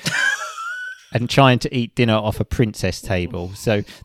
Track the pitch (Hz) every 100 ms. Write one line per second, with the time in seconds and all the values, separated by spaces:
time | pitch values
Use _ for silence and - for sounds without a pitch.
0 | - - - 831 - 1077 1077 1077 - -
1 | - 117 120 - 135 123 - 131 117 -
2 | 120 110 107 - - - 110 - 95 -
3 | - 92 90 90 90 98 - 104 - -